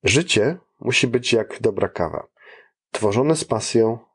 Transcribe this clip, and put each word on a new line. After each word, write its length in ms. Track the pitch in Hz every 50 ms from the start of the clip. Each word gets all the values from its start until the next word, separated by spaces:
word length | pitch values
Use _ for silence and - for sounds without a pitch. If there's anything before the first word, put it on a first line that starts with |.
| -
życie 540 | 101 - - 202 185 - 107 104 131 175 180 _ _ _ _
musi 280 | - 113 123 - -
być 260 | 127 117 123 120 - 120
jak 280 | 113 104 - - -
dobra 280 | - 117 98 95 98 92
kawa. 380 | - - 87 80 - - - _ _ _ - - - - - _ _ _ _ _
Tworzone 440 | _ - 107 104 101 117 131 151 160
z 100 | 156 -
pasją 540 | - 117 110 - - - 117 113 110 113 113 - _